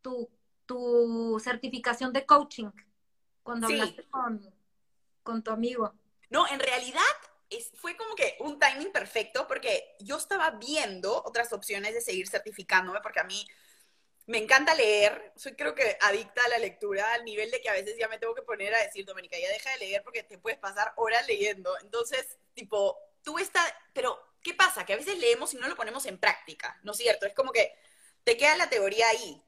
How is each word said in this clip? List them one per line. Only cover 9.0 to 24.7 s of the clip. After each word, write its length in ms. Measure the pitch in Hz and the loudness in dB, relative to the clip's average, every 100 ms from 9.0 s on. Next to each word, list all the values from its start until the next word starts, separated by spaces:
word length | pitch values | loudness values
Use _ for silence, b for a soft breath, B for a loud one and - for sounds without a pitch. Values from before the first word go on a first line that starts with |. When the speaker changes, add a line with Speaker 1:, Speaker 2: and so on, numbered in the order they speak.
| 196 233 214 254 - | -2 -4 -4 -6 -4
Speaker 2:
porque 480 | 269 240 185 - - | -4 -2 -2 -4 -18
yo 180 | 202 302 | -8 -8
estaba 340 | - 294 320 | -4 0 0
viendo 720 | 214 240 302 233 185 185 247 | -2 -4 -2 -2 -4 -2 -2
otras 300 | - 226 233 | -2 -4 -2
opciones 400 | 208 - 202 208 | -4 -6 -4 -4
de 80 | 233 | -4
seguir 260 | 233 190 185 | -4 -6 -4
certificándome 760 | 196 214 208 185 185 185 202 | -6 -6 -14 2 2 2 -6
porque 180 | 208 185 | -4 -4
a 40 | |
mí 240 | 180 196 208 b b b b b b _ - | -4 -8 -12 b b b b b b _ -6
me 120 | 226 | -4
encanta 340 | 214 269 302 | 4 6 6
leer, 580 | 302 220 208 208 - - | 4 6 6 4 2 -12
soy 180 | - 269 | -14 -16
creo 200 | - 294 | -4 -4
que 220 | 294 233 - | 0 0 4
adicta 400 | 202 202 226 - | 2 2 -4 0
a 40 | 240 | 2
la 80 | 233 | 2
lectura, 560 | 202 - 208 196 214 | -2 -4 -4 -2 0
al 100 | 233 | -2
nivel 260 | 233 208 220 | -4 -6 -4
de 100 | 247 | -4
que 80 | 226 | -2
a 40 | |
veces 220 | 196 196 233 | -2 -4 -6
ya 100 | 220 | -6
me 100 | 220 | -4
tengo 160 | 233 | -6
que 80 | 240 | -6
poner 320 | - 208 196 | -8 -6 0
a 80 | 226 | 0
decir, 220 | 208 196 | 0 -6
"Doménica, 320 | 196 190 180 175 | -12 -14 -10 -6
ya 120 | 185 | -4
deja 200 | 214 262 | -4 -4
de 60 | 262 | -6
leer 240 | 190 202 | -4 -4
porque 200 | 226 226 | -4 -12
te 140 | 208 185 | -12 -10
puedes 180 | 220 - | -8 -6
pasar 340 | 196 202 220 - | -8 -4 -4 -2
horas 300 | 220 226 - | 0 2 0
leyendo". 500 | 208 208 196 180 180 | 0 0 -2 -6 -6
Entonces, 580 | 202 233 233 262 254 - _ | -6 -6 -4 -6 -6 -18 _
tipo, 420 | - 208 208 196 - - _ | -20 -4 0 0 -2 -16 _
tú 140 | 294 320 | -8 -4
esta, 240 | 392 359 339 - _ | 0 2 0 -4 _
pero, 260 | - 247 - - _ | -2 -2 -4 -14 _
¿qué 120 | 339 | -10
pasa? 280 | 349 370 | 4 4